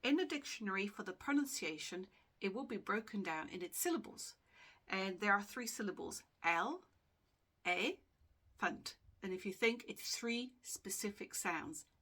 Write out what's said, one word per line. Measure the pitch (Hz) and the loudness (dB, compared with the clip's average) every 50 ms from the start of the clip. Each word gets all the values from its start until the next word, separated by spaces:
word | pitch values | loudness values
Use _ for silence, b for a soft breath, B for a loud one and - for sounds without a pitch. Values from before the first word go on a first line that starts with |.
| - | 6
In | 247 285 339 | 6 6 6
a | 370 | 6
dictionary | 294 330 285 285 - - - 220 202 190 190 196 | 4 0 -2 -2 -6 -8 -4 -2 0 2 2 0
for | 208 202 - 190 | 0 -2 -6 -8
the | 185 185 | -8 -8
pronunciation, | - - - 285 285 285 269 - - - 160 156 151 - - - 180 190 b b b b b b _ | -6 0 4 4 4 4 4 -2 -2 -2 -2 -2 -2 -6 -6 -6 -6 -8 b b b b b b _
it | - 196 185 | -2 0 0
will | 233 277 | 0 -4
be | 262 247 | -2 -4
broken | 196 - - 196 220 214 - - 202 190 | -6 0 0 0 0 0 0 -2 -2 0
down | 170 160 156 160 - | 0 -2 -2 -2 -4
in | - 185 | -4 -6
its | 180 170 - - | -6 -4 -2 0
syllables. | - 349 330 240 - - - - - - - _ B B B B B B B B B - | 2 2 2 0 -2 -6 -10 -10 -10 -12 -12 _ B B B B B B B B B -2
And | - 190 190 196 185 170 | 0 0 0 0 -2 0
there | 208 208 196 | 4 6 6
are | 202 | 6
three | 202 - - 254 240 | 4 0 -6 -6 -4
syllables, | 220 - - 220 196 - - - - - - - _ _ _ - | -4 -4 -2 -2 -2 -2 -4 -6 -8 -8 -10 -12 _ _ _ 2
L, | 165 170 165 180 240 311 370 - _ _ _ _ _ _ _ _ _ _ _ _ _ _ _ _ | 4 4 4 4 2 0 -4 -8 _ _ _ _ _ _ _ _ _ _ _ _ _ _ _ _
A, | 180 180 180 196 277 403 - _ _ _ _ - - _ _ _ - - | 2 2 4 4 2 0 -2 _ _ _ _ -20 -20 _ _ _ -20 -6
funt. | - - 175 - - - - - _ _ - - _ | 0 0 0 0 -2 -8 -12 -12 _ _ -20 -18 _
And | - 190 | -4 -4
if | 185 185 - | -4 -2 -2
you | 202 185 | -4 -2
think, | - - 226 233 233 - | 4 4 4 4 2 -4
it's | - 214 - - - - | -10 -10 -6 -4 -4 -4
three | - - 233 233 240 247 254 - _ | -2 0 0 0 0 0 -4 -8 _
specific | _ - - - _ 202 190 - - 208 202 - 185 - - | _ -8 -8 -8 _ -4 -4 0 0 -2 -2 -2 -10 -6 -4
sounds | - - 185 170 156 - 160 160 - - _ _ _ | -2 0 0 0 0 -2 -4 -6 -8 -12 _ _ _